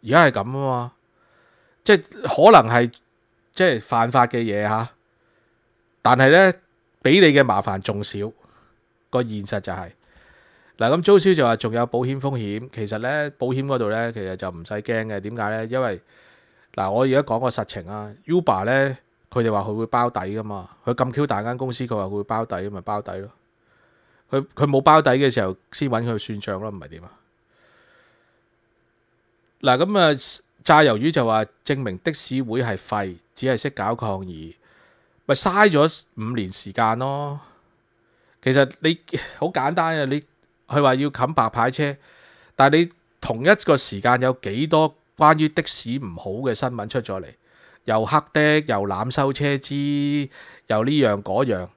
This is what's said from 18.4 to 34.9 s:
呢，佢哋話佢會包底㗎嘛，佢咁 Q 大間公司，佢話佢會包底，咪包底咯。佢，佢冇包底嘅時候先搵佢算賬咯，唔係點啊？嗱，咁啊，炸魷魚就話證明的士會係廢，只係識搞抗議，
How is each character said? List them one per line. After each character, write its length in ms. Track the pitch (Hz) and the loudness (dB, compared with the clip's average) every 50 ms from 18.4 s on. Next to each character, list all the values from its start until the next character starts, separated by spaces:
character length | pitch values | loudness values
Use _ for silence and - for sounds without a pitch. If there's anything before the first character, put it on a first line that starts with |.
| 175 - 110 92 98 | 2 2 0 0 0
呢， 320 | 110 127 135 135 139 131 - _ _ _ _ _ _ | 0 2 2 0 0 -4 -8 _ _ _ _ _ _
佢 140 | - 127 117 | -4 -2 -2
哋 80 | 113 | 0
話 80 | 107 101 | 0 -2
佢 160 | 98 107 104 | -2 -4 -6
會 100 | 110 113 | -6 -6
包 240 | 110 - 120 120 120 | -2 0 0 0 0
底 100 | 117 107 | -2 -6
㗎 200 | 92 95 104 110 | -8 -6 -8 -8
嘛， 260 | 107 107 104 98 87 - - _ _ | -8 -10 -12 -12 -14 -16 -20 _ _
佢 120 | - 123 | -6 -2
咁 160 | 120 127 131 | -2 -2 -2
Q 160 | 120 143 147 139 | -2 -4 -2 -2
大 160 | 113 98 107 | -2 -4 -4
間 120 | 117 123 | -6 -6
公 160 | 123 131 127 | -6 -6 -6
司， 140 | 120 - 131 | -6 -6 -6
佢 100 | 117 117 | -4 -4
話 100 | 107 98 | -4 -4
佢 40 | 92 | -4
會 140 | 101 104 101 | -6 -8 -6
包 200 | _ 113 110 113 | _ -4 -6 -4
底， 240 | 110 - 90 95 101 | -4 -6 -8 -8 -8
咪 140 | 101 95 | -10 -12
包 180 | - - 107 104 | -8 -6 -6 -6
底 160 | 104 - 92 95 | -6 -8 -12 -12
咯。 100 | 98 107 _ _ _ _ _ _ _ _ _ _ _ _ _ _ _ _ _ _ _ _ | -12 -14 _ _ _ _ _ _ _ _ _ _ _ _ _ _ _ _ _ _ _ _
佢， 160 | - 135 135 - _ | -4 -4 -4 -6 _
佢 100 | - 143 | -2 -2
冇 160 | 143 139 135 | 2 2 2
包 180 | 139 165 151 156 | 6 6 6 6
底 120 | 147 151 | 6 4
嘅 180 | 120 131 143 135 | 2 4 2 2
時 100 | 117 127 | 0 0
候 160 | 104 95 95 _ _ _ | -2 -4 -6 _ _ _
先 160 | - - 151 139 | -8 -6 -4 -2
搵 160 | 120 113 117 | -2 -2 -2
佢 140 | 120 117 107 | -2 -4 -6
算 240 | - - 110 101 | -6 -8 -10 -10
賬 180 | - - 101 95 | -8 -8 -8 -8
咯， 120 | 104 110 | -8 -10
唔 80 | 101 95 | -12 -14
係 80 | 73 69 | -16 -18
點 160 | 78 82 85 | -20 -20 -20
啊？ 80 | 87 _ _ _ _ _ _ _ _ _ _ _ _ _ _ _ _ _ _ _ _ _ _ _ _ _ _ _ _ _ _ _ _ _ _ _ _ _ _ _ _ _ _ _ _ _ _ _ _ _ _ | -20 _ _ _ _ _ _ _ _ _ _ _ _ _ _ _ _ _ _ _ _ _ _ _ _ _ _ _ _ _ _ _ _ _ _ _ _ _ _ _ _ _ _ _ _ _ _ _ _ _ _
嗱， 160 | - 135 123 127 | 0 2 2 2
咁 220 | 165 190 208 202 | 2 0 2 2
啊， 420 | 175 156 147 135 - - - - _ _ _ _ _ | 4 4 2 0 -2 -4 -4 -6 _ _ _ _ _
炸 160 | - 165 151 | 6 6 8
魷 160 | 156 139 113 107 | 8 6 4 2
魚 140 | 120 160 | 0 0
就 120 | 156 156 123 | 0 0 0
話 220 | 113 110 110 110 - _ _ _ | 2 2 0 0 -4 _ _ _
證 200 | - 143 135 131 | -6 -4 -4 -4
明 160 | 110 92 90 _ | -8 -8 -6 _
的 80 | 170 | -6
士 300 | 151 - - - 131 131 | -4 -4 -6 -4 -4 -6
會 220 | 135 117 107 127 127 | -4 -4 -4 -4 -2
係 120 | 117 104 | -4 -6
廢， 420 | 90 - - 113 104 101 95 90 82 _ _ _ | -8 -8 -6 -6 -4 -4 -6 -10 -14 _ _ _
只 100 | - - | -6 -2
係 100 | 131 127 | -2 -2
識 140 | 110 - 147 | -2 -4 -6
搞 240 | - - 101 104 120 | -6 -4 -4 -4 -4
抗 280 | 113 - 110 98 95 | -4 -4 -6 -6 -6
議， 340 | 95 92 87 78 78 80 - _ _ _ _ _ _ _ | -8 -12 -14 -16 -16 -18 -20 _ _ _ _ _ _ _